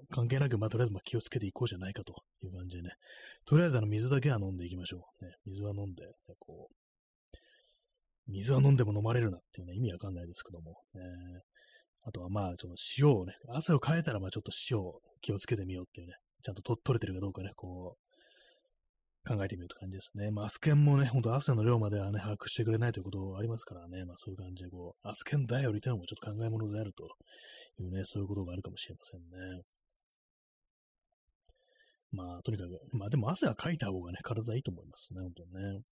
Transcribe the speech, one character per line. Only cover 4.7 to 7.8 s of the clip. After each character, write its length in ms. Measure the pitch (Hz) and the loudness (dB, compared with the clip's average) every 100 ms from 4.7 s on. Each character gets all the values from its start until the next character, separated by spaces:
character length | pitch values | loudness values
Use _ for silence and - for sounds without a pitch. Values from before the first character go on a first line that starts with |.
き 60 | 90 | -6
ま 100 | 87 | -8
し 60 | |
ょ 140 | 90 - _ | -10 -14 _
う。 40 | |
ね、 80 | 95 - 101 | -18 -14 -10
水 160 | 98 | -6
は 100 | 104 | -4
飲 140 | 101 101 | -2 -4
ん 80 | |
で、 100 | 87 | -8
ね、 80 | 82 - - - | -14 -18 -20 -20
こ 280 | - - - | -18 -18 -18
う、 40 | _ _ _ _ _ _ - _ _ _ _ | _ _ _ _ _ _ -20 _ _ _ _